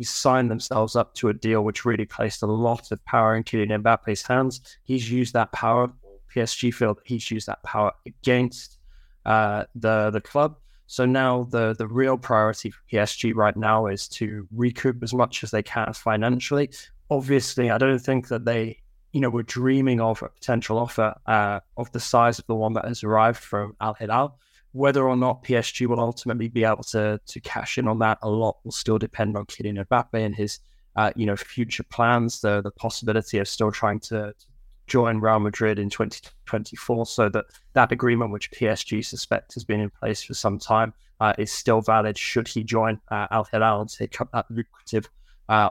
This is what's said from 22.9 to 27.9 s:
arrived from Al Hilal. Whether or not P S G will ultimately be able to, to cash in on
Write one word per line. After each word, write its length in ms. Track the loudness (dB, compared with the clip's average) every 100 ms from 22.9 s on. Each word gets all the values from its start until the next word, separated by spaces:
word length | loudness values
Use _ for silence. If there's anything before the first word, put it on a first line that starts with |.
| -6
arrived 340 | 2 4 4 2
from 380 | -6 -6 -6 -6
Al 140 | -6
Hilal. 420 | -6 -2 0 0 -4 _ _ _
Whether 340 | 0 2 4 4
or 100 | 2
not 260 | 0 -2
P 120 | 0 0
S 140 | 0
G 160 | -2 0
will 140 | 0
ultimately 480 | 0 -2 -4 -4 -2
be 160 | 2
able 180 | 2 2
to, 360 | 0 0 0 -2
to 160 | -8 -16
cash 380 | -8 -8 -4 -2
in 80 |
on 140 | 0